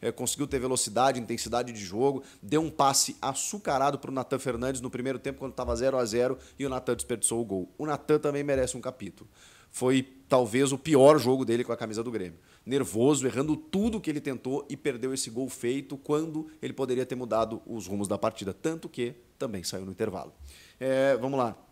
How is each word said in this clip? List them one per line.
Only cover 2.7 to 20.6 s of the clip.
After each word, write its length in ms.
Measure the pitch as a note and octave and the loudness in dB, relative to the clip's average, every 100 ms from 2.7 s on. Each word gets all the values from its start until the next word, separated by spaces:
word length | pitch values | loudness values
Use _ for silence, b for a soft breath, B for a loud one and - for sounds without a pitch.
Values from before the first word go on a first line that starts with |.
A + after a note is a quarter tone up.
| - C#3 C3+ - - | 2 4 4 0 -2
açucarado 800 | - - - G#3 G3+ C#3 C#3 C#3+ | -4 -4 -6 -6 -2 2 2 0
pro 100 | - | -4
Natan 300 | C3+ B2+ C3+ | -6 -2 -2
Fernandes 400 | C#3 A#2 B2+ C3+ | -2 -2 -2 -4
no 100 | B2 | -6
primeiro 300 | B2 B2+ B2+ | -6 -4 -4
tempo, 180 | C#3 C3+ | -6 -8
quando 140 | C3 | -10
tava 240 | - B2 A#2 | -6 -4 0
zero 200 | C3 C3+ | 2 2
a 80 | |
zero, 320 | A#2+ A2 B2 C3 B - | 0 2 2 0 B -8
e 80 | C#3 | -4
o 20 | |
Natan 280 | C3 - A#2+ | -4 -2 -4
desperdiçou 440 | - A#2 - A#2 | -2 -2 -2 -2
o 40 | |
gol. 280 | A#2 G2 F2+ - | -2 -4 -4 -8
O 80 | D3+ | -4
Natan 320 | C#3+ - D3+ | -4 2 2
também 240 | D3 C#3+ | 4 -2
merece 340 | C#3+ C3+ B2+ B2+ | 0 0 0 -2
um 40 | |
capítulo. 500 | A#2+ B2+ F#2+ - - B B B B | -8 -8 -12 -14 -20 B B B B
Foi, 320 | - B2 C3 C3 - - | -2 4 4 2 -10 2
talvez, 440 | C3 A#2+ A2+ C#3 | 4 4 2 2
o 60 | C3+ | 0
pior 380 | - D3 C3+ D3+ | 4 10 10 10
jogo 280 | A#2+ C3 | 6 2
dele 180 | B2+ A#2 | 2 0
com 100 | A#2+ | 0
a 40 | A#2 | -4
camisa 260 | A2+ G#2+ | -4 -6
do 80 | A#2 | -4
Grêmio. 280 | A2 F2+ E2+ b b - | -6 -8 -12 b b -4
Nervoso, 600 | C3+ A#2 G2+ B2+ D3 B2+ | -2 0 4 4 4 2
errando 300 | A2 D3+ D3+ | -2 -2 -2
tudo 440 | - F#3+ A3 A3 | -2 -2 0 -2
que 100 | E3+ | -4
ele 100 | D3 | -6
tentou 460 | C#3+ B2 B2+ C#3+ - | -4 -6 -4 -6 -6
e 80 | C#3+ | -4
perdeu 380 | D3+ A#2+ C3 | -4 -2 -2
esse 160 | C3 - | -4 -6
gol 180 | A2+ C3 | -4 -6
feito 480 | - A#2+ C3+ C#3 C#3+ | -4 -2 -2 -4 -12
quando 520 | - D3+ D#3+ D#3 D#3 B | -2 -2 0 -6 -8 B
ele 120 | - | -10
poderia 340 | - C3 B2 B2+ | -4 -2 -2 -2
ter 80 | |
mudado 480 | B2+ B2 A2 A2 A2 | -4 -2 0 0 -2
os 220 | - A2+ F2 | -8 -10 -6
rumos 220 | G2+ G2+ | -4 -2
da 100 | G2+ | 0
partida. 340 | A2 - F#2+ | -2 -2 -8
Tanto 360 | F#2 D#3+ D#3+ E3 | -4 -6 -6 -10
que 260 | - A#2+ - _ _ | -6 -6 -8 _ _
também 240 | C3+ G2+ | -8 -6
saiu 220 | F2 F#2+ | -8 -8
no 80 | F#2+ | -10
intervalo. 400 | F2+ A2 F#2 - - B B | -6 -4 -4 -12 -16 B B